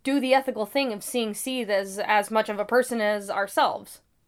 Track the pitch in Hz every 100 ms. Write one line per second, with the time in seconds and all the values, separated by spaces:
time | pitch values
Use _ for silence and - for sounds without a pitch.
0 | 269 277 254 262 262 214 208 277 269 202
1 | - 247 220 208 262 254 208 196 196 196
2 | 202 214 202 220 214 208 208 240 247 233
3 | 208 208 202 196 196 - 233 - - -
4 | _ _